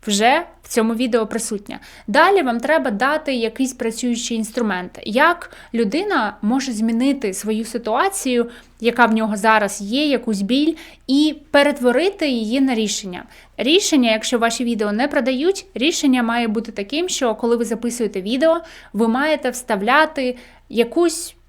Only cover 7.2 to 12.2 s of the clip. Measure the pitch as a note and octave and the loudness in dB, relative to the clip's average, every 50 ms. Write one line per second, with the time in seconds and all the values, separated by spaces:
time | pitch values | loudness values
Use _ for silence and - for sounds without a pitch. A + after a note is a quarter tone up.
7.2 | C4 G#3 F#3 F#3 - G#3 A3 G#3+ A3+ G#3+ - A#3 A3+ A3 A3 C4 F4 G4 F#4+ - | -2 -4 -6 -4 -4 -4 -4 -4 -4 -6 -8 -8 -4 -2 0 0 0 0 -2 -2
8.2 | - C4+ B3 A#3+ A#3 A#3+ - - - _ _ _ A3 A#3 A#3 A#3 A#3+ A3+ A3 A3 | -2 0 0 0 0 -2 -6 -18 -20 _ _ _ -2 -2 4 4 4 4 4 2
9.2 | A3 G#3+ G#3 G#3 G3 A3+ A3 G#3+ G#3 G3 - - G3+ G3 A3+ C4+ D4+ D4+ C#4 A#3+ | 0 -2 -2 0 2 4 4 4 2 0 -4 -6 -8 -4 -2 0 0 0 0 0
10.2 | A#3+ - A3 F#3+ G3+ F#3+ B3 C4+ D4 D#4 E4 - - - - _ _ - C4 C#4 | 0 -2 -2 -2 0 0 0 2 2 0 -2 -4 -10 -20 -20 _ _ 0 2 4
11.2 | D4 D#4 C#4+ D4 - - - C#4+ C#4+ D4 C#4+ C#4+ B3 B3 A3+ B3+ E4 G4 G4 - | 4 2 0 -4 -14 2 4 4 4 4 2 2 2 2 2 4 2 0 -2 -2